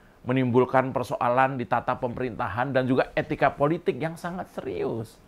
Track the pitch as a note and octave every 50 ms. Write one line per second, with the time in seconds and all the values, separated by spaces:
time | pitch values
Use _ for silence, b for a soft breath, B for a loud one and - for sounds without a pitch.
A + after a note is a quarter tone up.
0 | b b b b - B2 C3 C3 B2+ B2 A2+ B2+ B2+ - - C3 B2+ C3 B2 B2
1 | A#2 - C3 - - B2 B2 C3 C3 C3 C#3 B2 A#2+ - B2+ B2 - C3 B2+ -
2 | C3 A#2+ A#2+ - B2+ B2 G#2 F#2 A#2+ G#2+ F#2+ A#2+ C3 C#3 B2+ C3 B2+ B2 C3 C3+
3 | - - - - - - D#3 - D3+ C3+ - - C#3+ D3+ E3+ E3+ - G3 C#3+ B2
4 | D3 D#3+ E3+ D#3+ - E3+ F3 F3+ - - - G3 - - F#3 E3+ - - A#2+ A2+
5 | A2 - - - -